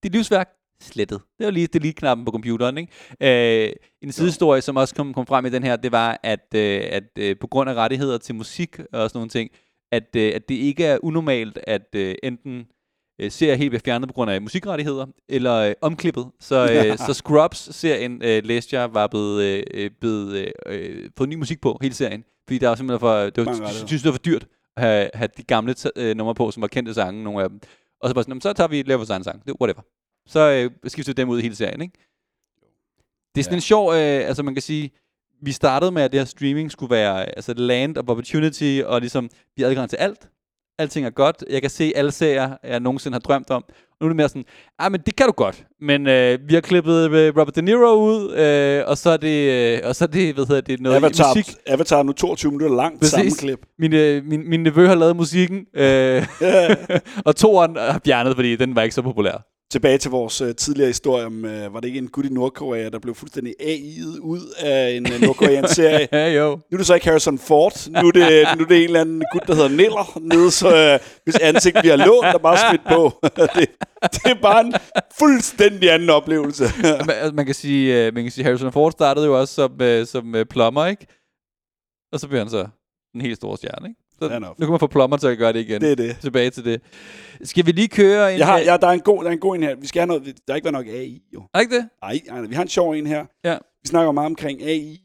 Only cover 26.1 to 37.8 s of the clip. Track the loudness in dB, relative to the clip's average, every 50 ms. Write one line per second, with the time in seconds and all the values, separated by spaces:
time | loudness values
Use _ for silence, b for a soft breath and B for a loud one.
26.1 | -4 -4 -4 -6 -4 -4 -4 -6 -4 -6 -8 -6 -6 -6 -8 -6 -4 -4 -4 -6
27.1 | -6 -12 -12 -10 -6 -6 -6 -6 -6 -10 b b b b b b b b -6 -4
28.1 | -4 -4 -4 -6 -8 -8 -6 -6 -2 0 -2 -2 0 -4 -2 -2 -2 -2 -2 -4
29.1 | -8 -8 -8 -12 -14 -14 _ -14 -8 -4 -4 -4 -4 -4 -10 _ _ _ _ _
30.1 | _ _ _ _ 0 2 4 4 4 2 0 -4 -6 _ _ -14 -12 -10 -8 -8
31.1 | -4 -4 -2 -2 -2 -4 -4 -6 -6 -6 -6 -6 -6 -10 -14 -14 _ _ _ _
32.1 | _ _ _ _ _ _ _ _ _ _ _ _ _ _ _ _ _ _ _ _
33.1 | _ _ _ _ _ -6 -4 -4 -4 -6 0 2 2 2 4 2 0 0 0 0
34.1 | 0 -2 -2 -4 -6 -6 -6 -6 -6 -8 -8 -6 -8 -8 -8 -10 _ _ _ _
35.1 | _ _ _ _ _ _ -10 -10 -8 -2 0 0 0 2 -2 -2 0 0 -2 0
36.1 | 0 -2 -4 -4 -8 _ -4 -4 -2 -2 -6 -8 -10 _ -6 -2 0 0 2 0
37.1 | -2 -4 -6 -8 -10 -14 -10 -10 -6 -4 -2 -2 0 -2